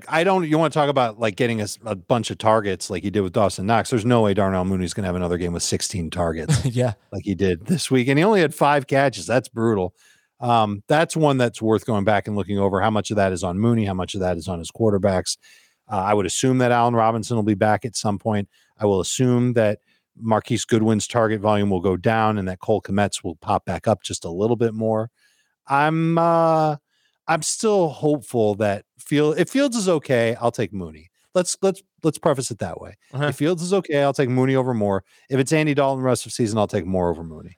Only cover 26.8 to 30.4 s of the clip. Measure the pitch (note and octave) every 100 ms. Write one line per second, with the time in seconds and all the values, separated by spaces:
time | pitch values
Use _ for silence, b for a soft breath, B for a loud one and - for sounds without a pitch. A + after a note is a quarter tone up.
26.8 | _ _ _ _ - E3 - - A3 G3+
27.8 | D#3+ B2+ D3+ D3 - B2 G#2+ G2+ G#2+ G2
28.8 | - _ - D3 D3+ D#3 E3+ C4+ C#4+ A#3
29.8 | F#3+ D#3+ - B2 A2+ A2+